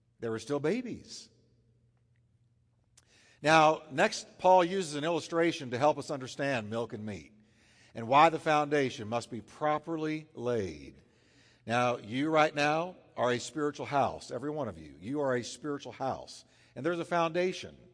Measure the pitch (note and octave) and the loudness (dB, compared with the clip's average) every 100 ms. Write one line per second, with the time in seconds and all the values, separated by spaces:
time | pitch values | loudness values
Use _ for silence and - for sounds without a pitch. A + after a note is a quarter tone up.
0 | _ _ A#2 A2+ - C#3+ D3 A3+ B3 D3 | _ _ -6 -6 -4 -2 -2 -2 -4 -10
1 | - - - _ _ _ _ _ _ _ | -14 -18 -18 _ _ _ _ _ _ _
2 | _ _ _ _ _ _ _ _ _ _ | _ _ _ _ _ _ _ _ _ _
3 | _ _ _ _ C#3+ D#3+ D#3 D#3 - C3+ | _ _ _ _ 6 8 8 6 -2 0
4 | G#3 - - - F#3 F#3 F3 G3 E3+ D3 | 2 0 -10 2 6 8 6 0 -2 -4
5 | D3+ E3+ - E3+ E3+ - C3 A#2+ D3 C#3+ | -2 -2 -2 0 2 0 -4 2 2 2
6 | C3 D3 B2+ - C#3 C3 G#2 A2+ A#2 A2+ | -4 -8 -8 -4 -2 -2 -2 -4 -4 -6
7 | G#2+ F#2+ C#2+ - _ _ _ _ - A#2 | -8 -10 -12 -20 _ _ _ _ -16 -10
8 | A2+ C#3 E3 D#3 - D3+ D3 D3 C3+ A2 | 2 6 6 4 0 2 2 0 0 -4
9 | G#2 A#2 A2+ A#2 G2+ - D3+ D3+ D3+ E3 | -6 -6 -6 -10 -14 -6 -2 -2 -4 -6
10 | D#3 D#3 D#3 - A#2+ A#2+ F#2+ D2+ C2+ - | -4 -6 -10 -8 -2 -2 -2 -8 -16 -20
11 | _ _ _ _ _ _ - A#2+ B2 A#2+ | _ _ _ _ _ _ -4 0 0 -2
12 | G2+ B2 D3+ D#3 D3 C#3+ D3 D#3 F3 F3+ | -6 -4 2 4 4 4 0 0 -2 -8
13 | - - A#2+ B2 - D#3 D3 C#3+ A#2+ C#3 | -14 0 2 2 -2 -4 -4 -4 -2 2
14 | A#2 D#2+ - C3 C#3 D3+ B2 E2+ D#2 C#2 | 2 -2 -8 -8 -6 -6 -6 -8 -14 -14
15 | F#2+ D3 C#3 B2 A2 - D3+ C#3+ C3 A2 | -6 -2 0 0 -2 -8 -8 -8 -8 -6
16 | C3+ F2 C2 - - _ _ - C#3 F3 | -4 -4 -8 -18 -20 _ _ -6 -4 -2
17 | E3 F3 E3 E3 F#3 F3 F2+ C2+ - | -2 0 0 0 -2 -2 -10 -18 -20